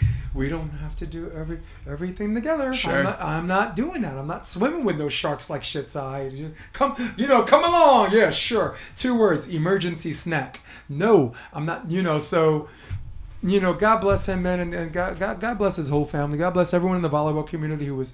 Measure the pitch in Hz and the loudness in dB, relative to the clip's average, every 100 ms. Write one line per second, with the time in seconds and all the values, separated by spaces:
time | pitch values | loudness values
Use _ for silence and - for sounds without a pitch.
0 | - - - 131 139 165 156 151 151 - | 0 0 -4 -4 -2 -2 -6 -8 -8 -8
1 | 147 160 165 160 160 165 - - 139 147 | -8 -8 -10 -8 -8 -10 -12 -16 -12 -8
2 | 180 185 208 226 302 320 262 262 - 139 | -6 -4 -2 -2 -2 -2 -2 -2 0 2
3 | - 208 160 160 175 190 226 170 302 339 | 0 -2 -4 -4 0 0 0 -2 -4 -2
4 | 175 135 147 - - 180 254 339 220 156 | -4 -6 -8 -8 -6 0 0 0 -2 -2
5 | 147 - 160 151 - 143 - 151 135 147 | -2 -2 -2 -4 -6 -6 -4 -6 -6 -8
6 | 135 139 135 135 156 156 - - 269 233 | -6 -8 -8 -8 -12 -14 -14 -2 -2 -2
7 | 240 - 277 240 - 294 339 349 294 247 | -6 -2 4 4 8 6 6 6 8 8
8 | 190 220 165 - - 220 147 - - - | 6 6 4 2 0 0 0 -4 -12 -4
9 | 254 233 208 151 - 165 170 190 175 165 | 0 4 4 2 -2 -2 0 2 0 -4
10 | 165 151 170 156 131 - - - - 143 | -6 -4 -2 -2 -4 -12 -18 -20 -10 0
11 | 214 196 120 - - - 160 - 160 180 | 6 6 6 -4 -12 -6 -4 -4 -4 -2
12 | 175 151 151 170 156 151 151 - - - | 0 0 2 4 4 2 -2 -16 -10 -10
13 | - - - - 180 196 185 165 - 220 | -8 -12 -14 -6 0 2 2 2 4 4
14 | 196 196 - 185 180 180 170 175 165 175 | 4 2 0 0 0 0 -2 -4 -4 -4
15 | 185 170 202 180 220 208 196 - 139 147 | -4 -2 -4 -2 -4 0 0 0 0 0
16 | 147 151 143 147 180 180 165 175 185 180 | 0 -2 -2 0 2 2 4 2 2 0
17 | 160 147 151 151 151 165 151 151 143 135 | 0 0 0 0 -2 -4 -4 -4 -4 -4
18 | 131 | -6